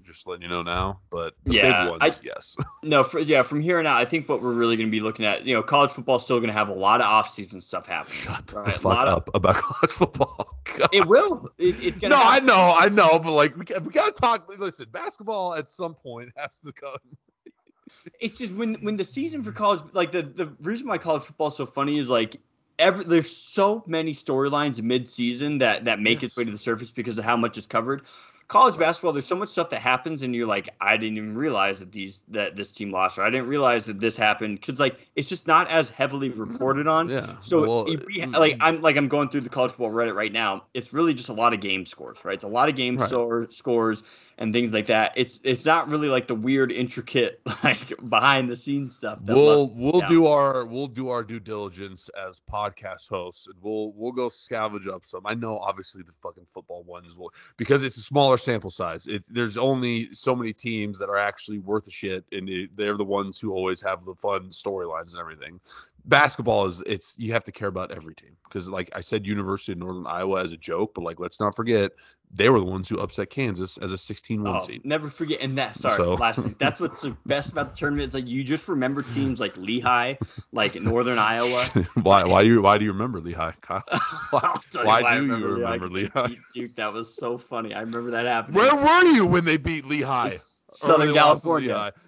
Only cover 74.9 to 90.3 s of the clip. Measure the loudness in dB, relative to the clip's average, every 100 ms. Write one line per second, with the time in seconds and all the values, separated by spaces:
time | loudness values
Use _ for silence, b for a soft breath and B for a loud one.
74.9 | -4 -6 -8 -6 -4 -4 -4 -6 -4 -2
75.9 | 2 2 2 0 -2 -4 -2 -2 -2 -8
76.9 | -6 -10 -8 -4 -4 -4 -6 -8 -4 -4
77.9 | -4 -6 -6 -6 -6 -4 -4 -4 -2 -2
78.9 | -4 -6 -4 -2 -2 -6 -6 -4 -2 2
79.9 | 0 0 -4 -10 B B -2 -2 0 0
80.9 | 0 2 2 2 2 0 0 0 0 0
81.9 | 2 6 8 8 8 8 8 6 6 4
82.9 | -2 -4 -6 -8 -6 -6 -8 -8 -8 -4
83.9 | -4 -4 -8 -2 0 0 -4 -8 -2 2
84.9 | 4 4 2 0 -2 -2 -2 -2 -4 -4
85.9 | -4 -4 -2 -4 -6 -14 -12 -12 -6 -6
86.9 | -6 -10 -8 -8 -8 -8 -8 -6 -8 -8
87.9 | -8 -6 -4 -2 -2 0 4 4 6 6
88.9 | 6 8 6 6 4 2 0 0 -6 -4
89.9 | -4 -2 0 -2